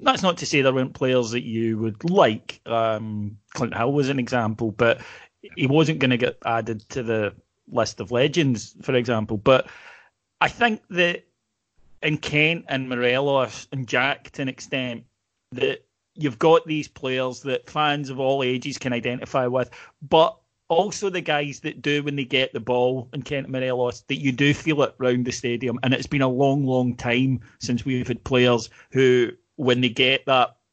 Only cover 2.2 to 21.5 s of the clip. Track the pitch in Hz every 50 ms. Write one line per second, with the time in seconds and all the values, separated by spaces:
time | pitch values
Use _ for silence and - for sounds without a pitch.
2.2 | 156 117 110 120 - - - - _ - 117 113 113 113 110 107 113 110 107 104
3.2 | 101 104 104 - _ _ - - 123 113 - 101 117 131 143 147 135 131 139 135
4.2 | 120 113 127 123 113 107 107 - 117 110 104 - 117 117 120 - - - - -
5.2 | - _ _ _ - - - - 135 127 139 156 156 156 160 151 135 127 127 113
6.2 | 123 120 117 - - 117 117 113 110 113 113 107 - _ - 139 117 113 113 110
7.2 | 107 98 - - _ _ _ _ _ - - 123 110 - - - 107 98 120 120
8.2 | 135 147 139 180 156 135 120 101 - - - - - - 131 123 120 127 120 110
9.2 | 107 - 113 101 107 139 131 131 - - - - - - - - _ _ _ _
10.2 | _ _ _ _ - - - - 240 233 214 - - _ 185 175 175 175 175 -
11.2 | - _ _ _ _ _ _ _ _ _ _ _ _ _ - - - 156 151 147
12.2 | - - 151 151 151 156 170 165 - - 135 131 131 127 127 120 123 120 123 131
13.2 | 143 143 139 135 127 110 - - - - - 135 127 110 - 123 127 139 143 -
14.2 | - - - - 139 131 131 - - - 147 131 127 123 117 117 117 _ _ _
15.2 | _ _ _ _ _ _ 120 123 127 139 143 - - _ _ _ _ _ _ -
16.2 | 151 139 110 - - 160 165 165 - 160 156 151 139 - _ - - 131 127 131
17.2 | 131 127 123 - - 139 131 123 - - - 156 151 147 143 147 143 131 135 127
18.2 | 135 131 139 139 135 123 127 123 123 139 127 - - 131 123 120 117 123 123 123
19.2 | - - - 139 127 123 127 127 123 - - - - - _ _ 151 139 180 160
20.2 | 165 - - - _ _ _ _ _ _ 165 165 196 208 170 - 208 196 180 180
21.2 | 147 165 151 147 147 143